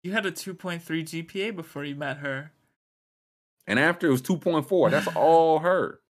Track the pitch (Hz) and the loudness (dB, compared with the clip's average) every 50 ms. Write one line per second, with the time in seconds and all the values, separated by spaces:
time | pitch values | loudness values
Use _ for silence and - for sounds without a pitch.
0 | - 180 202 226 202 190 170 - - 196 180 - - 180 170 170 170 - 160 165 | -8 -2 -2 -2 -2 -2 -6 -6 -10 -12 -12 -10 -8 -8 -8 -8 -6 -4 -4 -4
1 | 160 160 - 165 165 170 - 190 196 226 214 175 160 - - 143 143 143 143 143 | -4 -6 -8 -10 -10 -8 -6 -6 -6 -4 -6 -10 -14 -12 -10 -10 -8 -8 -8 -6
2 | 147 139 135 143 143 139 135 135 147 156 _ _ _ _ _ _ _ _ _ _ | -6 -6 -6 -6 -6 -6 -6 -6 -10 -14 _ _ _ _ _ _ _ _ _ _
3 | _ _ _ _ _ _ _ _ _ _ _ _ _ - 104 123 147 165 175 180 | _ _ _ _ _ _ _ _ _ _ _ _ _ -2 0 2 2 2 2 2
4 | 180 160 131 123 - - 185 151 - 180 165 156 147 - 196 180 147 135 135 151 | 2 2 2 2 0 -2 -4 0 0 0 0 0 0 0 2 4 4 4 4 2
5 | - 90 85 90 127 156 165 165 165 160 160 151 160 180 190 180 113 - - _ | 0 -2 0 2 4 6 6 6 6 6 4 2 2 2 0 0 0 -2 -6 _
6 | _ _ | _ _